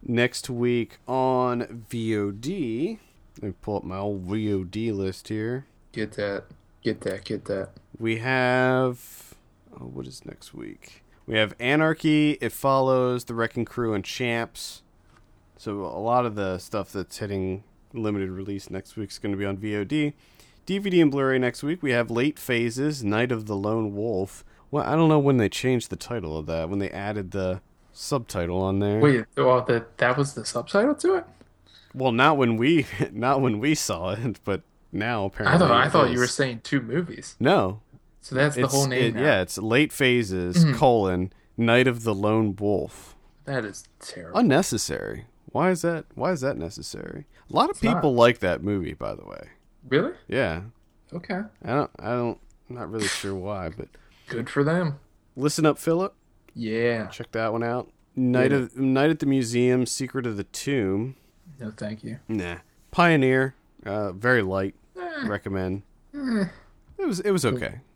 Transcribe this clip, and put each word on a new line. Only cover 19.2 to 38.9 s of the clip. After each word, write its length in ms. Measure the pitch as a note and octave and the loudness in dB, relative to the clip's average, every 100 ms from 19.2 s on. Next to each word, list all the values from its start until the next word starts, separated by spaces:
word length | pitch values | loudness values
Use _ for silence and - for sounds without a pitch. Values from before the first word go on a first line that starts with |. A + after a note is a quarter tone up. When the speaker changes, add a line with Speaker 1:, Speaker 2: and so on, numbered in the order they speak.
| G#2+ G2 | -6 -4
Speaker 1:
be 80 | |
on 120 | G2+ G2 | -4 -4
V 180 | G#2+ G#2 | -4 -4
O 80 | |
D. 300 | G2 D3+ D3 D3 _ _ - _ | -2 -2 -2 -6 _ _ -20 _
D 140 | - F#3+ | -6 -4
V 100 | G3+ | 2
D 100 | F3+ | 4
and 100 | D#3+ | 4
Blu-ray 280 | C#3 C3+ C3 | 4 2 2
next 240 | B2+ A#2+ | 0 -2
week. 200 | C#3+ F3 | -6 -4
We 80 | C#3+ | 0
have 200 | A#2+ A#2 | 0 2
Late 280 | A#2 C#3 D3+ | 0 0 -2
Phases, 640 | - A#2+ A#2 A#2 C#3+ D3 | -2 0 0 -2 -4 -2
Night 280 | A2 G#2+ B2 | 0 2 2
of 140 | A#2 G#2+ | 0 -2
the 100 | G2+ | -4
Lone 380 | G2+ A2+ G#2+ | 0 0 -2
Wolf. 500 | G2+ A2+ G2+ G2 - - _ _ | -2 -4 -2 -4 -8 -20 _ _
Well, 140 | C#3+ | -4
I 100 | - | 0
don't 140 | D3+ D#3+ | 2 4
know 100 | D#3 | 6
when 180 | C#3 C3 | 4 4
they 100 | G2+ | 2
changed 420 | - B2+ B2+ - | 0 0 0 -2
the 60 | F2+ | -10
title 420 | - A#2+ E2+ D#2 | -8 -8 -6 -6
of 80 | D#2 | -4
that, 220 | E2 E2 | -4 -2
when 80 | G2+ | -2
they 120 | G2 | -4
added 420 | F2+ G2+ G#2 F#2 | -4 -6 -4 -4
the 280 | G2 F#2 F#2 _ _ _ | -4 -2 -4 _ _ _
subtitle 680 | - - C#3+ A#2 F#2+ E2+ F2+ | -14 -4 -4 -2 -4 -2 0
on 160 | F#2+ G2 | 0 2
there. 220 | G2+ G#2 | 2 4
Speaker 2:
Wait, 240 | D3 B2+ A2+ - | 4 4 0 0
well, 260 | C3+ B2+ | 4 4
that, 340 | A#2+ A#2 - - | 4 0 -2 0
that 180 | B2 B2+ | 0 2
was 180 | C#3 | -2
the 100 | - | -4
subtitle 500 | G#2+ A#2+ - G3+ A#3+ | -6 -6 0 2 2
to 220 | D4 F4 F#4 | 2 0 0
it? 80 | E4+ - - _ _ - _ | -2 -20 -20 _ _ -20 _
Speaker 1:
Well, 200 | C3 C3 | -2 0
not 240 | C3+ C#3 D3+ | 4 4 6
when 200 | B2 A2+ | 4 4
we, 300 | B2+ E3+ B2+ - | 4 2 2 -2
<laughs> 140 | - | -4
not 280 | G#2 A#2+ C#3 | -2 0 2
when 180 | C#3 G#2 | 2 0
we 160 | C3 | 0
saw 360 | D3+ - F2 F2+ | 0 -2 -4 -4
it, 260 | G#2 A#2+ G2 | -4 -4 -6
but 180 | - F#2+ - _ _ | -4 -4 -6 _ _
now 320 | - G#2+ A#2 | -6 -4 -2
Speaker 2:
I 20 | G2 | -4
Speaker 1:
apparently 320 | - G#2+ D#3 | -2 2 4
Speaker 2:
thought, 120 | F3 | 6
I 140 | A#2+ C#3 | 6 6
Speaker 1:
it 40 | |
Speaker 2:
thought 160 | E3 C3 | 4 4
you 40 | |
Speaker 1:
is. 60 | B2 | 4
Speaker 2:
were 60 | B2 | 0
saying 320 | - C#3 A2+ | 2 -2 -2
two 180 | - C#3+ | -2 -2
movies. 540 | A2+ C3+ F3+ - - - | 0 -4 -4 -8 -16 0
Speaker 1:
No. 400 | C3 F#3 F#2+ G#2+ _ - _ _ | 4 4 2 -2 _ -20 _ _
Speaker 2:
So 160 | - C3 | -8 0
that's 180 | D3 | 0
the 80 | C3+ | 2
Speaker 1:
It's, 80 | B2 | 2
Speaker 2:
whole 140 | C3+ | 2
name 160 | C#3 | 2